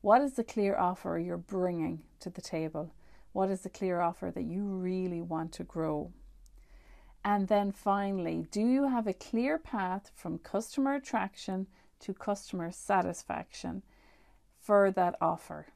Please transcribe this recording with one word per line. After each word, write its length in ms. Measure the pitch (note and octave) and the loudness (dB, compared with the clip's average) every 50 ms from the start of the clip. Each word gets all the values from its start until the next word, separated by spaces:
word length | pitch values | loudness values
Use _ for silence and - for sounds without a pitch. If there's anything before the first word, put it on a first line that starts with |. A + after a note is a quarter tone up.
What 220 | - G#3 G#3+ B3 C#4+ | 6 8 8 8 6
is 100 | C#4 C4 | 4 0
the 120 | - A3+ | -2 -4
clear 300 | - - A3+ G3+ G3 G3 | -2 0 0 2 2 2
offer 420 | - F3+ F3+ F#3 - - F#3 E3+ E3+ | 2 2 0 0 -2 -4 -4 -2 -2
you're 180 | E3+ F3+ F3 | -2 -4 -4
bringing 640 | F3 F3 - G3 F#3+ F3+ F3+ F3 E3+ D#3+ E3+ E3+ D#3 - - - _ | -6 -6 -6 -2 0 0 0 0 0 -2 -2 -4 -6 -10 -16 -20 _
to 100 | - F3+ | -12 -12
the 100 | F3 - | -12 -10
table? 540 | - - - D#3+ D#3+ D#3+ D#3 D#3+ D#3 E3 - - - - - - - - - | -10 -6 -4 -4 -4 -4 -4 -6 -8 -8 -10 -18 -20 -20 -20 -20 -20 -8 -2
What 180 | G3 F#3+ F#3+ | 0 0 2
is 100 | G3 F#3 | 0 -2
the 80 | - F#3+ | -4 -10
clear 320 | - - G3+ F#3 F3+ E3+ | -8 -4 -2 0 0 2
offer 300 | F3 E3+ F3 - - F3+ | 0 0 0 -2 -6 -6
that 140 | - - F3 | -4 -4 -6
you 180 | D#3 E3+ F#3+ G#3 | -4 -4 -4 -4
really 580 | G3+ G3 F#3 F#3 F#3 F#3 F#3 F#3 F#3 F3+ E3+ | -4 -4 -2 -2 -2 0 0 0 -2 -2 -4
want 320 | E3+ E3+ E3 D#3+ E3 E3 - | -4 -4 -4 -4 -4 -6 -6
to 120 | - E3+ | -10 -12
grow? 480 | - - E3 D#3+ D#3 D3+ D3+ D3+ E3+ F3+ - - - - - - - - - - - - - - - - - - - - - - | -8 -4 -4 -2 -2 -2 -2 -4 -6 -12 -18 -20 -20 -20 -20 -20 -20 -20 -20 -20 -20 -20 -20 -20 -20 -20 -20 -20 -20 -20 -6 0
And 240 | G3+ G3+ G3+ G3 F#3+ | 2 2 2 4 4
then 240 | G#3+ G3+ G3+ G3+ F#3+ | 4 4 4 2 -2
finally, 720 | - - G#3 G3 G3+ G3+ G3 G3 F#3+ F3 E3 E3 E3 E3 - | -2 0 2 2 2 2 0 0 0 0 -2 -2 -2 -4 -4
do 120 | - G3+ G#3+ | -2 2 4
you 260 | A#3+ B3+ C4+ C#4+ C#4 | 4 4 4 4 2
have 180 | B3+ A#3+ A3+ | 2 2 0
a 60 | G#3+ F#3 | 0 -2
clear 460 | - - - - A3+ A#3+ C4+ D#4 D#4+ | -4 -6 -4 -2 0 2 2 0 -2
path 520 | - - - A3 F#3+ F3+ F3+ G3 G3 - - | -4 -4 -4 -2 0 0 -2 -4 -6 -10 -20
from 240 | - - F3 E3 E3 | -12 -8 -6 -6 -6
customer 560 | - - - F#3+ A3+ - - - C4+ C#4 C#4 | -8 -4 -4 -4 -4 -2 -2 0 0 2 0
attraction 720 | C#4+ C4+ - - A3+ F#3+ G3 - - - - F#3+ F#3 F#3+ F#3+ - - - - _ _ | -2 -4 -2 -2 -2 -2 -2 -6 -10 -8 -6 -4 -4 -4 -6 -10 -20 -20 -20 _ _
to 140 | - - F#3+ | -10 -10 -8
customer 560 | - - - G3+ G3 - - - F#3 E3 E3 F3+ | -6 -2 -4 -4 -4 -4 -8 -6 -6 -6 -6 -8
satisfaction 1120 | - - - G3+ F#3+ F3+ F3+ E3+ - - - - - - - - - - E3+ E3 F#3+ - - - _ _ - - _ - - - - _ _ _ _ | -10 -2 2 2 2 2 0 -2 -6 -8 -6 -6 -6 -6 -10 -14 -10 -8 -8 -8 -8 -12 -14 -20 _ _ -20 -20 _ -20 -20 -20 -20 _ _ _ _
for 300 | - - G#3 G3+ G3 G3 F#3+ | 0 4 6 8 8 6 6
that 240 | F#3+ F3+ F3 E3+ - | 4 2 2 2 2
offer? 460 | - E3 E3 D#3+ - - E3 D#3 D#3 - - | 0 0 0 0 -6 -12 -12 -12 -12 -14 -20